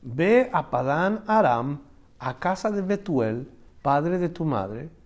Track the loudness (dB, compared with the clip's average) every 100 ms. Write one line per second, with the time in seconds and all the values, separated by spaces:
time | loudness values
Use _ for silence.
0 | -10 -2 4 4 4 -2 -2 -2 0 0
1 | 0 -2 0 4 4 2 0 -6 -12 -20
2 | -20 -10 -8 -4 -2 -2 -2 -2 -2 -4
3 | 0 0 0 -2 -8 -16 -20 -6 0 2
4 | 2 0 -2 -2 -2 -2 -2 -8 -12 -16